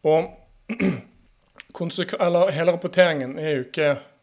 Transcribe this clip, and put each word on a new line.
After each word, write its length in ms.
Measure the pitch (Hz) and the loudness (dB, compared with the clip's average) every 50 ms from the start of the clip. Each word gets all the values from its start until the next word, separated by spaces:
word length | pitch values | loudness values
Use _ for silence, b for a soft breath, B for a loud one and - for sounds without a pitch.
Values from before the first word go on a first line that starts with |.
| _ | _
Og 280 | 156 156 160 160 - - - - _ _ _ _ _ | 2 2 2 2 -2 -10 -20 -20 _ _ _ _ _
<clears throat> 1040 | 226 233 196 190 156 120 - - _ _ _ _ _ _ _ _ _ - - _ _ | -6 -2 -2 -2 -2 -4 -10 -18 _ _ _ _ _ _ _ _ _ -20 -20 _ _
konsekve-, 480 | - 175 165 - - 175 - - - - | -8 -8 -6 -4 -6 -6 -6 -2 0 0
eller 260 | 175 170 175 180 196 | 2 4 4 2 2
hele 200 | 143 147 170 175 | 2 0 0 0
rapporteringen 640 | 175 175 180 175 - 185 180 175 160 147 131 123 135 170 | 0 0 -4 -4 2 4 4 4 4 -2 -4 -6 -8 -6
er 180 | 156 156 151 135 | -4 -2 -2 -2
jo 60 | 127 - | -4 -6
ikke 320 | - 156 156 147 143 139 - - _ _ | -4 0 0 0 0 0 -6 -20 _ _